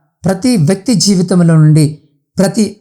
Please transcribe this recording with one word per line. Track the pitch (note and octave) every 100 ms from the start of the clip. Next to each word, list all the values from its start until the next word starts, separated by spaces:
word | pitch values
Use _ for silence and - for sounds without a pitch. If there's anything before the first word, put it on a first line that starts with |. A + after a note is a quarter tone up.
| _ _
ప్రతి | F3 G3 B3+ A#3
వ్యక్తి | D3 G3 -
జీవితంలో | G3+ G3+ F#3 F3+ F#3 E3 D#3+
నుండి | D3+ D#3 D3+ - _ _ _ -
ప్రతి | F#3+ - G3+ -